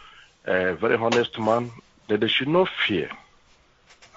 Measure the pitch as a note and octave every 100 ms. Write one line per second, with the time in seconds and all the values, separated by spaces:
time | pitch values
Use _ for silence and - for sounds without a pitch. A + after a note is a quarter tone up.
0 | - - - _ - F#2 F#2 E2 A2 A#2
1 | A2+ A#2+ A#2 - A2 A2+ A#2+ A#2 - _
2 | - G#3 G#3+ - C3+ E3+ F#3 - - F#2+
3 | C#2 - - _ _ _ _ _ _ -
4 | -